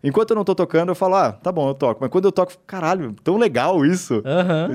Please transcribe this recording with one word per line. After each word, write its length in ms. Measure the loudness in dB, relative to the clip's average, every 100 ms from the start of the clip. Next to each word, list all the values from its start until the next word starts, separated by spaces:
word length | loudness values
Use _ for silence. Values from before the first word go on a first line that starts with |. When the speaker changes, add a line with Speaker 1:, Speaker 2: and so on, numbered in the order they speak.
Speaker 1:
enquanto 280 | 0 0 2
eu 60 | 0
não 80 | 0
tô 100 | 0
tocando, 340 | 2 0 0
eu 60 | 0
falo, 200 | 2 2
"Ah, 180 | 2
tá 180 | -2 -6
bom, 160 | -2 -2
eu 60 |
toco." 260 | 0 -2 -2
Mas 80 | -2
quando 160 | 0 2
eu 60 |
toco, 220 | 0 -2 -4 -16
"Caralho, 480 | -6 -2 -2 -4 -6
tão 160 | -2 2
legal 480 | 2 0 0 2 2
isso." 380 | 0 -2 -4 0
Speaker 2:
Aham. 480 | -2 0 0 -2